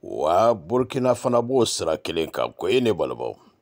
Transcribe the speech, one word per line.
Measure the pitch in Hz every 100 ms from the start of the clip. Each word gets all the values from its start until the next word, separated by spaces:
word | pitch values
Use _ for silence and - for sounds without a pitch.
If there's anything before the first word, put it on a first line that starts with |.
Wa | - 52 73 90 113 113
Burkina | 78 123 123 135 127
fana | 120 131 120
b'o | 120 131 -
sira | - 85 78
kelen | - 82 78
kan, | - 62
ko | - 90
ye | 123
ne | 120
balimaw. | 90 69 60 60 55 _ _